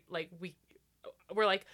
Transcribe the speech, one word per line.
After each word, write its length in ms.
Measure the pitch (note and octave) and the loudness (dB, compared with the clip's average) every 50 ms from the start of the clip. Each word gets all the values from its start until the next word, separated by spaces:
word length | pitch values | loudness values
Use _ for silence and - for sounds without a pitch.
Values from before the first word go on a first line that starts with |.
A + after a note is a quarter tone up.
| _ - | _ -8
like, 200 | F3 E3 E3 F3 F3+ E3 | -6 -6 -6 -6 -10 -12
we, 140 | F3+ F3+ F3+ _ _ _ - - _ _ _ _ - - - _ _ - F#3+ | -12 -12 -14 _ _ _ -20 -20 _ _ _ _ -20 -20 -20 _ _ -6 0
we're 140 | G#3 G#3+ | 2 4
like, 180 | G3+ F#3+ G3 - - | 4 4 2 -2 -8